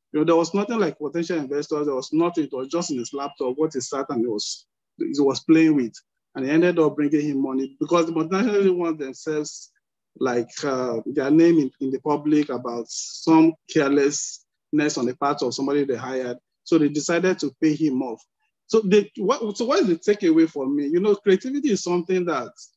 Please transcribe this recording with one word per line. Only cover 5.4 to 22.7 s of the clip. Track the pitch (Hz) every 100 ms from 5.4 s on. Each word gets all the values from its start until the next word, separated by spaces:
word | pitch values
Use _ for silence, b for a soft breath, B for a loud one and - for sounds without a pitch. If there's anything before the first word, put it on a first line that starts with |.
playing | - 160 160 147
with. | 117 - _ _ _
And | 143
he | 131
ended | 156 175 170
up | 156 139
bringing | 147 151
him | 151 135
money | 135 131 135 -
because | 151 170 165
the |
multinational | 165 160 190 233
didn't | 208 196 180
want | 170 156
themselves, | 135 127 - 156 147 - - _ _ _ _ -
like, | 131 120 117 -
uh, | 147 131 127 113 110
their | 143 135
name | 156 170 170
in, | 131 -
in | 135
the | 131
public | 156 143 151 151 147
about | 123 127 117 113
some | - - - - 160 160 160 _
carelessness | 160 139 143 143 143 - - _ _ _ 151 147 147
on | 123
the |
part | 127 143 143
of | 131
somebody | 120 135 143
they | 139
hired. | 120 127 131 127 123 _ _
So | - 165
they | 147
decided | 147 143 170 185 185
to | 143 -
pay | 156 151
him | 156 131
off. | 127 113 _ _ _ _ _
So | 226
they, | 208 208 202 -
what, | 196 285 220 202
so | 240
what | 349
is | 247
the |
takeaway | 165 - 208 180 160 160
for | 147 131
me? | 147 143
You | 170
know, | 208
creativity | 202 208 190 254 285 277
is | 196
something | 175 180 175 185
that | 175 143 113 - -